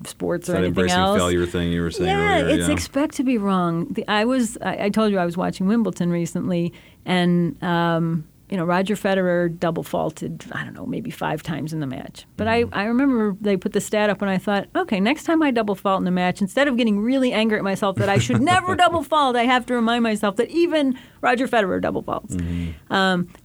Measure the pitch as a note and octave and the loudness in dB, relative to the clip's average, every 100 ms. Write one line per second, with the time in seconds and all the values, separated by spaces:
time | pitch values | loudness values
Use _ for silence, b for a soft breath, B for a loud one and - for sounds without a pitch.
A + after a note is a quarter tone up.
0 | - - F3 E3+ F3 F3+ - F2 F2+ F2+ | -16 -6 -4 -4 -2 0 0 2 2 2
1 | G2 G2+ F2 F2 F2 F2+ E2+ E2+ E2+ E2 | 2 2 2 2 0 0 0 0 -2 -2
2 | F2+ - E2 - E2 - E2+ E3 - C#4 | 0 0 2 2 2 2 2 -2 -2 -2
3 | D4+ - C4 A#3+ G3+ F#3+ F3 E3 E3+ G3 | -2 -2 0 0 2 2 0 0 -4 -6
4 | - G#3 A3+ C4 A3 - F#3 E3+ G#3 G#3+ | -2 0 2 0 0 -2 -6 -2 -2 2
5 | A3 G3 F3 E3+ F3+ F3 F#3+ A#3 G3+ E3+ | 2 2 0 -2 -4 -2 0 2 0 0
6 | F3 F3 E3+ F3+ F3 F3 E3+ B B B | 0 0 -2 -4 -2 -2 -2 B B B
7 | - F3+ F3 F3 E3+ - E3 E3+ E3+ E3 | -2 0 2 2 0 -2 -2 0 2 0
8 | E3 E3 D#3 - - F#3+ E3+ F3 F#3+ G#3 | 0 -2 -6 -18 -8 -4 0 0 0 -2
9 | G3+ F#3+ F3+ F3 F3 E3+ F3 E3 D#3 F3 | 0 0 2 2 0 0 -2 -2 -4 -4
10 | D#3 - E3 E3 - - D3 - - - | -4 -6 -10 -10 -10 -10 -10 -10 -8 -8
11 | - - D#3+ D3+ - D3+ D#3 D#3 C#3 - | -8 -6 -6 -6 -6 -6 -6 -6 -6 -8
12 | - - - - G#3+ A#3 A#3 - G#3 A#3+ | -12 -18 -16 -6 0 0 0 -2 0 2
13 | C#4+ B3 G#3+ F#3+ G#3 F#3+ G3+ G#3 G#3 G#3+ | 2 2 0 0 0 0 0 -2 0 0
14 | G#3 G3 G3+ F#3+ G3+ G3+ - E4 F4+ F#3+ | 2 0 0 -2 0 -2 -2 -4 -2 0
15 | G3+ D4+ - E4 D4 A#3 G#3+ G3 G3+ F#3+ | 2 0 2 2 4 2 0 0 0 0
16 | F#3 F3+ F3+ F3+ G3+ - C#4+ A#3+ A3+ G3+ | 2 2 0 0 -2 2 2 2 2 2
17 | A3 C4+ B3+ G#3 A3 G#3+ G3 F#3+ G3 F#3 | 2 2 2 2 0 0 0 0 -2 0
18 | G3+ G3 - A#3+ D4 F#4 F4+ F#4 F4 E4+ | 2 2 2 0 2 2 2 2 4 2
19 | D#4+ D#4 C#4 A#3+ A#3 B3+ A#3+ B3 A3+ A#3+ | 0 2 2 2 4 2 2 0 2 2
20 | A#3 G#3 G#3 G3 A#3 D#4 E4+ D#4 C4+ B3+ | 0 0 -2 0 -2 2 2 2 0 -2
21 | B B B3+ B3 C4 A#3+ F#3+ F#3 F#3 F#2+ | B B 0 2 2 2 2 0 -2 -2
22 | - - - F#2 E2+ E2+ E2+ D#2 - G3 | -4 -6 -6 -4 -4 -4 -4 -8 -4 0
23 | F#3+ F3+ F3 B | 2 0 -2 B